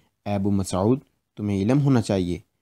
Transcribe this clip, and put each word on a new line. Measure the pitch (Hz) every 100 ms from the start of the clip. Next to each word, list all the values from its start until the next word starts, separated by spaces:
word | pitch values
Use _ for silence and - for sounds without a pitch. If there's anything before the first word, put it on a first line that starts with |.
| _ _ 104
'ए | 101
अबू | 101
मसऊद, | 98 95 92 104 135 - _ _ -
तुम्हें | 104 98
इल्म | 101 143
होना | 139 127
चाहिए | - 98 87 85 - _